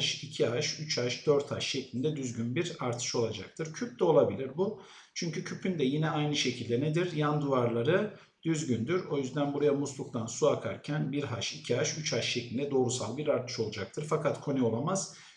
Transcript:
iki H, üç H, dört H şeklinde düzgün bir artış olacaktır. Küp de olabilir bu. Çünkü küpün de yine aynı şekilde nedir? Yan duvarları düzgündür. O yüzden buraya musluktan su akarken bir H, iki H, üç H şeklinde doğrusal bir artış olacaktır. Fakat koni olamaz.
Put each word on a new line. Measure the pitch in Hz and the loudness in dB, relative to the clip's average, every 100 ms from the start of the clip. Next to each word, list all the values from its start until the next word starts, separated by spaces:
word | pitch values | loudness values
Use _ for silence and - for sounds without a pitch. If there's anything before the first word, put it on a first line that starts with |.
| 120 - | 0 -2
iki | 123 - 143 | -6 0 2
H, | 120 - - | 2 -2 -2
üç | 151 - | -2 -2
H, | 127 - - | 0 0 2
dört | - - | 2 2
H | 95 | -4
şeklinde | - 135 - 120 151 147 | -2 -4 -4 -2 -2 0
düzgün | 127 113 117 | -4 -4 -2
bir | 135 175 - | 0 -2 -2
artış | 127 117 - | -4 -2 -2
olacaktır. | 123 113 98 92 - 156 | 0 0 -2 -10 -8 -8
Küp | - 240 - | -6 -8 2
de | |
olabilir | 180 147 113 101 131 147 | 6 8 6 2 -6 -2
bu. | 196 - - - - | -2 -2 -14 -20 -14
Çünkü | - 175 170 | -6 -4 -4
küpün | - - 196 170 | -6 -4 -2 0
de | |
yine | 131 151 156 | 2 2 2
aynı | 151 147 143 | 2 0 2
şekilde | 131 123 110 120 | 0 -2 0 2
nedir? | 151 151 180 | 2 2 0
Yan | 151 147 151 | 0 2 2
duvarları | 139 127 120 117 139 190 214 - - _ | 2 4 4 2 4 4 2 -4 -18 _
düzgündür. | 160 156 131 110 120 185 | -2 0 2 0 2 0
O | - 147 | 0 -2
yüzden | 127 147 143 | -2 0 0
buraya | 143 147 | 2 4
musluktan | 135 139 - - 120 113 | 4 0 -4 -6 -4 -6
su | - 131 | 2 2
akarken | 123 110 104 - 151 143 | 2 -2 -6 -4 -2 0
bir | 143 | -2
H, | 127 110 - - | -2 -4 -4 -6
iki | - 123 | -2 0
H, | - - | 2 -2
üç | - | -2
H | 123 | -2
şeklinde | - 123 117 113 143 | 0 -2 -2 -4 0
doğrusal | 131 120 - 107 127 | 2 2 0 -4 -4
bir | 147 | 0
artış | 123 - - | 0 0 -2
olacaktır. | 104 98 95 - 151 | -2 -2 -6 -6 -2
Fakat | 156 139 117 | 0 0 -2
koni | - 131 | -2 2
olamaz. | 117 113 156 190 - - - | 2 2 0 0 -2 -10 -20